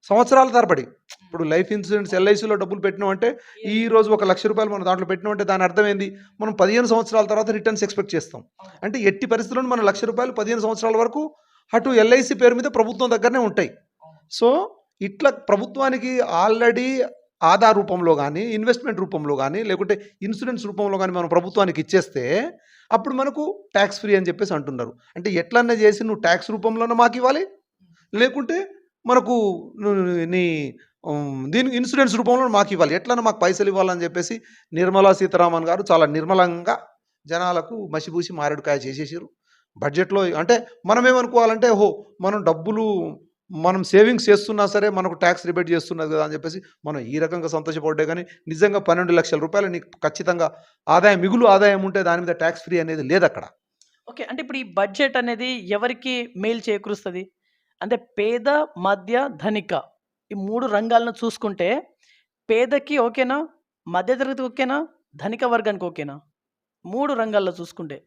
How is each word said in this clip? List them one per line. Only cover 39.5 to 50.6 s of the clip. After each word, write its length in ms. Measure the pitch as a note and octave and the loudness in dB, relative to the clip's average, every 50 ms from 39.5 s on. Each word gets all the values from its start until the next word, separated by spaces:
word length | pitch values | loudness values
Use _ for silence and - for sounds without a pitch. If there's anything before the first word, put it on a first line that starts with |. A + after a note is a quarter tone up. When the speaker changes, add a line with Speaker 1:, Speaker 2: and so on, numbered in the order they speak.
| _ _ _ _ _ | _ _ _ _ _
Speaker 1:
బడ్జెట్‌లో 460 | - - D3 C#3+ E3+ F#3 F#3 G3 G3 F#3+ | -6 -6 -2 0 0 -2 0 0 0 0
అంటే 440 | F3 E3 D3+ E3+ - A#3+ A3+ A#3 - - _ _ | 0 -2 -2 2 2 2 2 2 -6 -20 _ _
మనం 220 | F3 G#3+ A#3+ A#3+ | 0 2 4 4
ఏమనుకోవాలంటే, 600 | B3+ B3+ B3+ A#3+ A#3+ B3 A#3 A#3 A3+ A3+ A3+ A3 A#3+ | 4 4 4 2 2 2 4 4 4 2 2 4 4
"ఓహో! 360 | A3 G3 G#3 G3 - - - _ _ _ | 4 4 4 2 2 -4 -14 _ _ _
మనం 220 | F3+ F#3+ G#3 G#3+ F3 | -4 -2 -2 0 0
డబ్బులు 400 | E3 E3 D#3+ D#3+ G3+ G#3+ G#3+ A3 G#3+ G3+ F#3 E3 D#3 D3+ - _ _ _ _ _ _ | 0 0 0 -2 -4 -4 -2 -2 -2 -2 -2 -4 -6 -10 -14 _ _ _ _ _ _
మనం 320 | F#3 D#3 D#3+ F3+ F#3 F#3+ F3+ | -8 -2 0 0 0 0 -2
సేవింగ్స్ 460 | - - G3 G#3+ A#3 B3 A3+ - G#3+ | 4 6 8 8 8 6 2 4 4
చేస్తున్నా 380 | G#3 G3+ G#3 - G#3+ G#3 G3+ | 4 4 4 -2 0 0 0
సరే 220 | F#3+ G3+ G#3 G3+ G#3+ | 2 2 0 0 0
మనకు 240 | G#3+ F#3 F#3 F#3 E3+ | 0 -2 -4 -4 -2
ట్యాక్స్ 320 | D#3 F3+ F3 F3 F3+ - | 0 2 2 2 0 -4
రిబేట్ 260 | F3 F3 F3+ F3 D#3+ | -4 -4 -4 -2 0
చేస్తున్నది 420 | E3+ E3 D#3+ - F3+ D#3+ D#3+ D#3 D#3 | -2 -2 -2 -6 -8 -6 -6 -4 -2
కదా" 100 | D#3 D#3 | -2 -2
అని 100 | D3+ D3+ | -2 -4
చెప్పేసి 280 | D3+ D#3 E3 D#3+ F#3+ F#3+ _ _ _ _ | -8 -10 -10 -12 -12 -18 _ _ _ _
మనం 140 | D3+ D3+ C#3 | -8 -8 -8
ఈ 200 | A#2+ A2+ C3+ D#3 | -8 -6 -4 -4
రకంగా 280 | E3 D#3 F3 F3 D#3+ | -2 -2 -4 -6 -6
సంతోషపడ్డే 580 | D#3+ D#3 D#3 D#3 E3 D#3 D#3 D3 D#3 D#3 D3+ D#3 | -4 -6 -4 -6 -4 -8 -4 -4 -4 -2 -2 -2
కానీ 200 | D#3 E3 F3 F3 - - _ _ | -2 -4 -8 -8 -14 -18 _ _
నిజంగా 320 | E3 D#3+ D#3 G3 G#3 G3+ G3+ | -12 0 0 2 2 2 0
పన్నెండు 320 | G3 F3+ E3+ F3 F3+ E3+ | 2 2 0 2 2 2
లక్షల 280 | F3 E3+ D#3+ - D#3+ D3+ | 2 2 4 2 2 2
రూపాయలు 280 | D3+ D#3+ D#3+ G3+ G3+ | 2 -2 0 -2 -2
నీకు 400 | F#3 F3 E3+ - _ - _ - | 0 -4 -8 -10 _ -14 _ -6
ఖచ్చితంగా 480 | D3+ - - F3+ F3+ F3 E3+ E3 - - - | -4 -4 -2 -4 -2 0 0 -2 -4 -4 -10